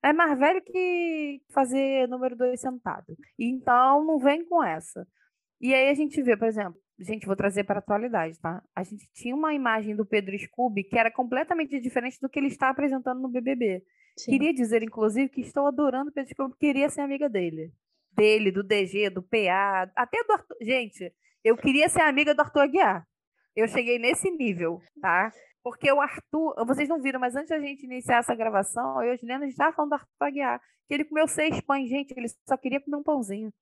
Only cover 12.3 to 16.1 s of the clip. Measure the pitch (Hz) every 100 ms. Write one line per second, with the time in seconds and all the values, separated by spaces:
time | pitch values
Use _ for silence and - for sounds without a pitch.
12.3 | - 277 - 269 269 285 262 254 254 262
13.3 | 247 240 262 233 185 _ _ _ - -
14.3 | 269 302 269 233 226 220 220 214 220 269
15.3 | - 233 - 285 269 294 254 285